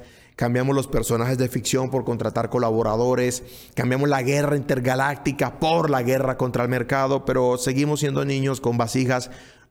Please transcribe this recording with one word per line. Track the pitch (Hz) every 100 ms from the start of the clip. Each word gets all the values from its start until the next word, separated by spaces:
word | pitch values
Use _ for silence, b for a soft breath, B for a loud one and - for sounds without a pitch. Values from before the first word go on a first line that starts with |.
| B B B B
cambiamos | 120 123 131
los | 139 127
personajes | 117 110 117 123 127
de | 127
ficción | 127 - 131 131
por | 131 117
contratar | 117 110 113 113
colaboradores, | 123 117 113 110 110 123 127 170 - - B B B
cambiamos | 123 131 143
la | 139
guerra | 127 143 143 147
intergaláctica | 143 131 123 131 139 135 151 139 127 -
por | 160 165 156
la | 131
guerra | 120 131 131 127
contra | 127 120
el | 123
mercado, | 127 120 135 135 139 131
pero | 127 123 123
seguimos | - 131 147 147
siendo | 147 139
niños | 139 135 135 131
con | 120 120
vasijas | 117 127 127 127 - B B B B